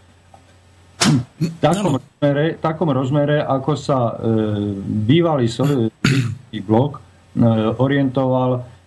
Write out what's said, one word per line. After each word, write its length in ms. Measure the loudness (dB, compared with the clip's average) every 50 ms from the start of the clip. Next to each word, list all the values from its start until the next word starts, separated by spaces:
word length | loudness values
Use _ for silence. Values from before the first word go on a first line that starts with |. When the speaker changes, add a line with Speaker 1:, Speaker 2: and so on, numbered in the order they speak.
| -20 -20 -20 _ _ _ -20 -20 _ _ -20 -20 _ _ _ _ -20 -16 -8 -2 0 2 2 2 0 -4 _ -6
Speaker 1:
V 160 | -6 -4 -2 0 0
takom 320 | 0 2 0 0 -2 -2
Speaker 2:
Áno. 80 | -2 -4
Speaker 1:
rozmere, 420 | -8 _ _ 0 0 2 2 0 -2 -2 -2
takom 300 | -4 -4 -2 -2 -2 0
rozmere, 460 | 0 0 0 0 0 0 2 2 0 0
ako 320 | 0 0 -2 -2 -2 -2 -4 -2
sa, 380 | -2 -2 0 0 0 -2 -2 -4
e, 160 | -2 0 0 0 0 0 -2 -2 -2 -4 -4 -6 -6 -4 -4 -2 2 4
bývalý 400 | 4 4 4 2 2 0 0 0
sovietský 1120 | 0 0 0 0 0 0 0 -2 -2 _ 0 0 2 2 0 -2 -4 -10 -12 -12 -12 -8 -2 0
blok, 320 | 2 2 2 2 -2 -8
e, 480 | -18 -20 -20 -20 -20 _ -2 0 2 2 2 2 0 0 0 0
orientoval 840 | 0 0 2 2 0 0 0 0 0 0 0 0 0 0 -2 -2 -6 -10 -18 -20 _